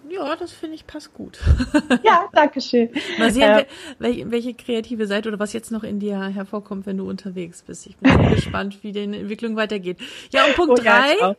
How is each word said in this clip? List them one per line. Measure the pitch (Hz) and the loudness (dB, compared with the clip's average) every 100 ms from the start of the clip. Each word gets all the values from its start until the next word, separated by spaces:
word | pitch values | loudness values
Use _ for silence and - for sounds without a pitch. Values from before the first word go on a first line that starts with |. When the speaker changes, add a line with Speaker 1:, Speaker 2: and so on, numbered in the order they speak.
| 285 | -12
Speaker 1:
ja, | 370 277 330 | -8 -8 -8
das | 349 | -10
finde | - 320 320 | -12 -14 -14
ich | - | -16
passt | 302 - | -18 -18
gut. | - 196 - | -18 -18 -4
<laughs> | - - 254 294 - 240 | 2 2 2 0 2 2
Speaker 2:
Ja, | 440 359 392 | 6 4 4
danke | 330 302 269 | 2 2 0
schön. | - 240 233 294 - 214 | 0 0 0 -4 -6 0
Speaker 1:
Mal | 226 | 0
sehen, | 220 214 | 4 6
Speaker 2:
Äh, | 214 - - 320 262 | 6 2 -10 -20 -6
Speaker 1:
wel-, | 226 247 | -4 -4
wel-, | 131 | -4
welche | 233 240 | -6 -6
kreative | 226 - 226 226 226 214 | -10 -6 -6 -4 -6 -4
Seite | 202 220 | -4 -4
oder | 208 | -6
was | 214 | -6
jetzt | 226 - | -6 -8
noch | 220 | -8
in | 214 202 | -6 -6
dir | 202 196 | -4 -4
hervorkommt, | 196 202 190 214 208 196 196 | -6 -8 -8 -10 -10 -10 -8
wenn | 190 | -8
du | 190 | -6
unterwegs | 196 196 185 170 - | -8 -10 -10 -12 -14
bist. | - 165 - | -18 -18 -18
Ich | - | 0
bin | 262 | 4
sehr | - - | 4 4
<laughs> | 202 | 2
gespannt, | - 190 196 202 | 0 -6 -6 -10
wie | 214 | -10
die | 202 | -8
Entwicklung | 202 208 202 214 233 220 | -6 -8 -8 -6 -6 -4
weitergeht. | 214 214 180 180 254 - - | -4 -4 -6 -10 -14 -18 -4
Ja, | 269 285 | 2 2
und | |
Punkt | 269 339 240 | 4 4 4
Speaker 2:
Oh | |
ja, | 226 233 | 6 4
Speaker 1:
drei? | 277 | 4
Speaker 2:
ich | 359 | 2
auch. | 381 | 0